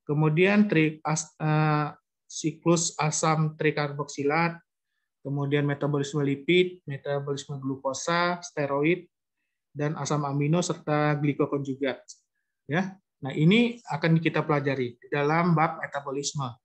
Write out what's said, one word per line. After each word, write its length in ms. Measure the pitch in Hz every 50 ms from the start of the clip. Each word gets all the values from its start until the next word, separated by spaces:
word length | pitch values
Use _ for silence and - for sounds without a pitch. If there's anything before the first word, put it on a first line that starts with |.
Kemudian 640 | _ - 147 151 156 156 156 165 185 196 202 208 208
tri-, 320 | 208 - 160 156 151 151 - _
as-, 280 | 151 156 156 - - _
eh, 560 | _ 156 156 156 156 156 156 151 151 151 147 - _ _ _ _ _ _
siklus 720 | _ - - - 160 156 - _ 165 170 165 165 - -
asam 560 | - 147 151 151 - - 160 156 156 156 151 151
trikarboksilat, 1040 | - 160 151 147 156 147 143 143 143 143 - - - 139 143 147 160 170 165 165 - _ _ _ _ _ _ _ _ _ _ _ _
kemudian 440 | _ 139 139 143 143 143 143 147 143 143
metabolisme 560 | 143 143 143 143 147 143 139 139 - 151 143
lipid, 560 | 139 139 139 - - 170 180 185 180 180 - _ 147
metabolisme 720 | 139 135 _ 143 143 143 139 143 139 135 - - 147 135
glukosa, 800 | 131 135 135 131 - 135 131 - - - 170 170 175 175 180 175
steroid, 640 | - - _ 156 143 139 139 139 147 160 180 180 180 _ _ _ _ _ _ _ _ _ _ _ _ _
dan 240 | _ 139 147 147 156
asam 320 | 151 139 - 156 147 151
amino, 320 | 139 139 143 143 147 160 175
serta 560 | 175 - 175 - - - 151 147 151 151 147 143
glikokonjugat. 800 | 147 147 139 - 147 139 147 139 139 135 131 127 139 131 120 - _ - - _ _ _ _ _ _ _ _ _ _
Ya. 320 | - 139 175 196 190 - _ _ _ _ _ 143
Nah, 80 | 131
ini 480 | 120 131 156 165 202 233 240 240 233 - _
akan 320 | - 147 156 - 165 165 160
kita 240 | 160 160 - 160 147
pelajari 560 | 160 151 143 135 139 135 131 127 120 - _
di 80 | -
dalam 480 | - - 143 143 147 156 165 175 180 165
bab 240 | 151 160 170 - -
metabolisme. 680 | - - - 143 143 143 135 143 143 - - 147 135 123 120 _